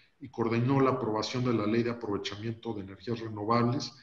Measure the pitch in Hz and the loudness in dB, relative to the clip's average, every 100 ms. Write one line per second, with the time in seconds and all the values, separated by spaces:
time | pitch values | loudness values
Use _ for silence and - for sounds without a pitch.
0 | _ _ 139 - 113 117 127 139 131 131 | _ _ -10 -2 0 2 4 4 4 2
1 | 110 107 107 127 123 113 104 113 117 117 | 0 -2 -2 -2 0 2 2 2 2 -2
2 | 107 98 - 101 113 113 117 104 95 95 | -4 -4 -4 -6 -8 -6 -8 -8 -10 -10
3 | 120 113 110 104 104 120 120 139 - - | -6 -6 -6 -4 2 4 4 0 -4 -10